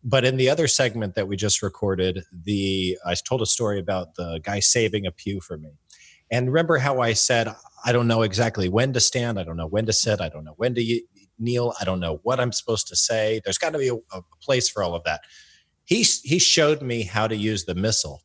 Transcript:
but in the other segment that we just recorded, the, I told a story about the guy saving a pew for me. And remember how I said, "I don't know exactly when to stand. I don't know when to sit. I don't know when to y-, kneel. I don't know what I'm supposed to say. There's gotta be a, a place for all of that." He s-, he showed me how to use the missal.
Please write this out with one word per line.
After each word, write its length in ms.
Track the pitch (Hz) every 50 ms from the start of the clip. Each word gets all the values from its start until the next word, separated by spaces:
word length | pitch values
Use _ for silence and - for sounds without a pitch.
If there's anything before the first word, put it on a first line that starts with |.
| -
but 220 | 123 135 131 123
in 100 | 127 131
the 140 | 131 127 131
other 180 | 147 156 160 131
segment 460 | - - 135 123 101 117 107 98 90
that 120 | - 98
we 100 | 95 101
just 260 | 92 110 104 - -
recorded, 600 | - 98 - - - 101 95 90 92 92 90 92 90 _ - 87 82
the, 540 | 101 104 98 98 98 98 95 92 90 90 - -
I 80 | 87 87
told 260 | - - - 131 127
a 60 | 113
story 320 | - - - 120 104 101 98
about 380 | 90 95 98 92 90 - _
the 220 | - 87 82 82 80
guy 180 | 78 - 101 101
saving 460 | 95 - - 120 113 107 92 107 98
a 60 | 92
pew 280 | - - - 101 101 95
for 160 | - - 87
me. 140 | 78 78 76 76 _ _ _ - - - - - _ _ _
And 180 | 113 123 123 127
remember 280 | 131 160 170 160 165
how 240 | 139 127 139 139 127
I 140 | 120 117 110
said, 340 | - - - 127 117 113 110 107 - - - _ - -
"I 60 | 123
don't 160 | 120 123 120 117
know 120 | 113 113
exactly 480 | 113 107 92 104 117 113 - - 95 90
when 240 | 90 110 127 139
to 80 | 127 -
stand. 400 | - - - 131 120 120 113 98
I 40 | 90
don't 120 | 80 82
know 120 | 85 82 80
when 180 | 92 107 113
to 60 | 110 104
sit. 260 | - - 117 104 98
I 80 | 87 80
don't 160 | - 76 78
know 100 | 76 - -
when 160 | 113 123 123
to 80 | 120
y-, 180 | 117 113 117 117 - _ _ _ _ _ _ _
kneel. 340 | 113 120 123 120 120 120 110 -
I 40 | 104
don't 160 | 95 95 92
know 200 | 87 82 78 76
what 160 | _ 117 131 127
I'm 140 | 123 120
supposed 340 | 110 - - - 113 104 - -
to 80 | -
say. 440 | - - - 117 110 107 107 110 110 -
There's 120 | 101 95
gotta 220 | - - 165 156 151
be 100 | 135 127
a, 60 | 123
a 280 | 113 - _ 98 95 90 _ _ _
place 260 | - - 135 127 120 -
for 140 | - 107
all 120 | 98 87 85
of 100 | 85 82
that." 180 | 80 78 - - _ - - - _ _ _ _ _ _ _ _
He 160 | - 180 226
s-, 180 | 214 - - -
he 180 | - 127 151 180
showed 440 | - - - 165 156 147 156 147
me 200 | 139 127 117 117 107
how 220 | 92 - 113 110 110
to 80 | 110
use 280 | 107 104 110 107 95 -
the 100 | - 90
missal. 480 | 90 98 110 107 - - 78 80 80 _